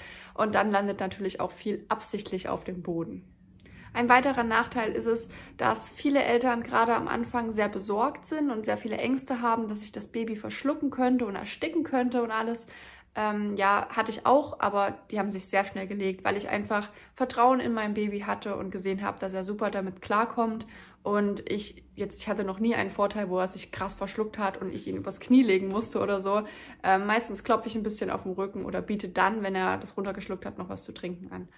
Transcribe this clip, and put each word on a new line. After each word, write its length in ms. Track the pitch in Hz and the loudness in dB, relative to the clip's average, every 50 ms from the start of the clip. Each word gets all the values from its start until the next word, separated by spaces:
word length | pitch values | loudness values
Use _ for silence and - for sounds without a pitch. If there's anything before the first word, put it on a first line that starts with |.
| - - - - - - - | -18 -18 -18 -18 -18 -10 -2
Und 220 | - 214 214 208 | 0 0 2 4
dann 160 | 202 202 214 | 4 4 4
landet 300 | 202 196 202 202 196 196 | 4 4 2 2 0 -2
natürlich 400 | 202 190 190 - 196 190 - - | -4 -4 -4 -4 -4 -4 -4 -2
auch 120 | - 185 - | -4 -4 -6
viel 320 | - - 220 208 - - - | -6 -4 -4 -4 -4 -2 -4
absichtlich 580 | 214 208 - - - 202 208 - - 185 - - | -4 -4 -2 -4 -6 -6 -4 -6 -6 -6 -4 -4
auf 160 | - 185 - | -4 -4 -4
dem 180 | - 185 175 170 | -6 -8 -6 -6
Boden. 460 | - 170 165 165 - - 185 - - - - - - - - - - - - - - - | -4 -4 -2 -4 -4 -8 -12 -14 -18 -20 -20 -20 -20 -20 -20 -20 -20 -20 -20 -18 -6 -2
Ein 160 | 226 240 240 | 0 6 8
weiterer 340 | 254 254 254 277 262 254 233 | 8 8 8 6 4 2 2
Nachteil 480 | 226 226 220 240 240 - 254 226 214 | 2 2 2 2 2 0 -2 -2 0
ist 160 | - 226 220 | -2 0 0
es, 220 | 233 226 233 - - - - - - - | 2 0 0 0 -4 -10 -16 -18 -16 -6
dass 320 | - - - 226 220 - - | 0 2 2 2 2 0 -4
viele 320 | - - - 294 277 277 | -6 -2 0 2 4 4
Eltern 440 | - - 233 240 240 262 240 233 233 | 4 4 4 4 4 4 2 0 0
gerade 320 | - 247 226 226 233 233 | 0 2 4 4 4 4
am 100 | 220 - | 2 2
Anfang 460 | - - 233 233 - - 247 233 226 220 | 0 -2 -2 -2 -2 -2 -2 -2 0 0
sehr 160 | 214 208 202 | 0 0 0
besorgt 580 | 208 208 190 208 202 202 226 277 285 - - | 0 -2 -4 -2 0 2 2 0 0 -4 -6
sind 240 | - 311 311 302 285 | -6 -2 0 0 0
und 140 | 247 214 220 | 0 0 0
sehr 120 | 226 214 | -2 -2
viele 200 | 214 - 220 214 | -2 -2 -4 -4
Ängste 440 | - - 233 262 269 - - 269 240 | -2 0 0 0 0 0 -2 -2 0
haben, 280 | 240 240 226 233 226 208 | 2 2 2 2 0 -2
dass 140 | 214 208 208 | -4 -6 -8
sich 100 | - - | -10 -10
das 160 | 214 208 - | -10 -10 -6
Baby 260 | - 226 226 226 220 | -4 -4 -4 -4 -4
verschlucken 560 | 214 214 220 208 - - 269 302 311 302 277 | -6 -6 -8 -8 -2 0 0 0 0 0 -2
könnte 360 | - - 254 247 254 247 240 | 0 2 4 4 4 4 2
und 100 | 208 196 | 0 -4
ersticken 480 | 185 - 208 - - - 320 330 349 285 | -6 -8 -8 -6 -4 -4 -2 0 -2 0
könnte 380 | - - 262 247 247 240 247 233 | 0 2 2 2 2 2 0 0
und 100 | 226 220 | 0 0
alles. 340 | 220 220 226 233 226 - - - - - - - - - _ - | -2 -2 -2 -2 -4 -6 -10 -14 -18 -20 -20 -20 -20 -20 _ -4
Ähm, 400 | - 214 214 208 208 208 208 208 | -2 0 0 0 0 0 -2 0
ja, 320 | 196 196 196 202 202 - - | 2 4 6 6 4 2 2
hatte 200 | - - 220 226 | 0 0 0 0
ich 160 | 208 214 - | -2 0 4
auch, 320 | - 240 285 294 - - - | 6 6 6 6 2 0 -2
aber 400 | - 208 196 202 202 202 - - - - - | 0 2 2 2 2 0 0 -4 -10 -6 -4
die 80 | 208 | -2
haben 100 | 202 208 | -2 -2
sich 160 | 190 190 185 | -4 -4 -4
sehr 180 | - - 196 202 | 0 2 2 2
schnell 220 | 196 - 196 190 | 2 -2 -8 -8
gelegt, 380 | 190 202 202 196 190 190 190 - | -6 -6 -4 -2 -2 -2 -2 -2
weil 120 | 202 196 | -2 0
ich 120 | 202 202 - | 0 -2 -2
einfach 420 | - 202 208 - 220 208 208 - - - - - _ | -2 -2 0 0 0 0 -2 -4 -8 -18 -20 -16 _
Vertrauen 480 | - 269 254 - - 233 247 262 254 | -2 -2 0 4 6 6 6 6 6
in 120 | 247 - 233 | 2 0 0
mein 220 | 220 214 208 208 | 0 0 -2 0
Baby 280 | 220 208 208 202 202 202 | 0 -2 -2 -2 -4 -4
hatte 340 | 202 202 202 - 208 196 | -4 -4 -4 -4 -6 -6
und 160 | - 196 190 180 | -4 -6 -6 -8
gesehen 300 | 196 185 196 190 190 202 | -4 -4 -2 -2 -2 -2
habe, 180 | 202 196 - | -4 -4 -4
dass 120 | - 190 185 | -6 -6 -4
er 120 | 190 185 | -4 -4
super 260 | 185 208 208 220 202 | -4 -4 -2 -2 -2
damit 320 | 196 202 190 190 185 - - | -2 -2 -4 -4 -6 -8 -4
klarkommt. 640 | - 214 208 233 233 - - 233 226 220 220 220 - - - - - - - - | 0 2 2 2 2 2 0 0 0 0 -4 -8 -12 -16 -20 -20 -20 -20 -8 -4
Und 440 | - 202 208 208 202 202 - - - | 0 2 2 2 2 0 -2 -4 -4
ich 360 | - 208 208 - - - - - - | -4 -4 -4 -6 -12 -16 -20 -16 -8
jetzt, 240 | - 202 196 - - | -6 -6 -6 -6 -6
ich 100 | - 226 | -4 -2
hatte 140 | 208 214 202 | -2 -2 -2
noch 160 | 190 190 190 | -2 -2 0
nie 160 | 220 233 233 | 2 2 2
einen 160 | 202 196 196 | 2 0 0
Vorteil, 380 | - - 202 202 202 214 208 185 | 0 0 0 0 0 -2 -2 0
wo 80 | 180 185 | 0 0
er 80 | 185 | 0
sich 240 | 185 185 190 - - | 0 -2 -6 -12 -10
krass 240 | - - 190 196 190 | -6 -6 -6 -6 -4
verschluckt 440 | - 202 190 196 - 214 214 214 220 | -6 -6 -6 -2 -2 -2 -2 -2 -2
hat 220 | 208 196 196 - | -2 -2 -2 -2
und 140 | 196 185 - | -6 -6 -6
ich 140 | - - 202 | -6 -6 -6
ihn 80 | 190 | -6
übers 240 | 190 196 196 185 - | -6 -4 -4 -6 -4
Knie 240 | - - 247 262 269 | 4 8 8 8 10
legen 240 | 226 190 190 196 190 | 8 6 4 4 2
musste 320 | 190 208 220 - - 208 | 0 -2 -2 -2 0 0
oder 180 | 196 196 202 196 | 0 2 0 0
so. 240 | 190 196 196 208 214 208 - - - - - - - | 0 2 2 2 0 -2 -6 -16 -18 -18 -12 -2 2
Ähm, 240 | 180 190 190 196 | 4 4 4 4
meistens 380 | 208 214 226 233 - 208 190 - | 4 2 2 2 0 -2 -4 0
klopfe 240 | - 233 220 226 233 | 2 2 2 2 -2
ich 80 | 214 | -4
ein 80 | 226 202 | -4 -4
bisschen 260 | 214 214 - 208 190 | -4 -4 -4 -4 -4
auf 140 | - 196 - | -4 -4 -4
den 80 | 190 185 | -4 -4
Rücken 320 | 190 196 196 202 202 190 | -4 -4 -4 -4 -6 -6
oder 180 | - 190 185 180 | -4 -4 -4 -2
biete 260 | - 214 208 - 185 | -2 -2 -4 -4 -2
dann, 360 | 185 - 185 190 220 220 208 | 0 2 2 4 2 2 -2
wenn 100 | 196 190 | -2 0
er 220 | 185 185 185 185 | 0 0 0 0
das 200 | 196 214 - - | -2 -4 -6 -8
runtergeschluckt 480 | - 202 196 190 196 190 - 196 185 - | -6 -4 -4 -6 -6 -6 -8 -8 -8 -8
hat, 140 | - - - | -10 -10 -8
noch 100 | 185 185 | -10 -8
was 140 | 196 190 - | -10 -10 -10
zu 80 | - | -12
trinken 400 | 196 - - 180 180 175 185 190 | -12 -10 -8 -8 -8 -10 -12 -12
an. 180 | 185 185 185 170 - | -12 -12 -12 -14 -16